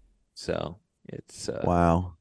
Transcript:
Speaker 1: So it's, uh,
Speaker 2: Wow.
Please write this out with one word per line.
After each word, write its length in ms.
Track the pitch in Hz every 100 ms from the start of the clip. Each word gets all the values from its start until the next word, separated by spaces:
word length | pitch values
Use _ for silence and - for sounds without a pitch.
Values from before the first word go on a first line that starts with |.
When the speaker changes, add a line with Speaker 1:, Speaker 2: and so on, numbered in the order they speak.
| _ _ _
Speaker 1:
So 440 | - - 82 78 90 _ _ -
it's, 400 | - - - -
uh, 140 | -
Speaker 2:
Wow. 500 | - 87 85 85 90 -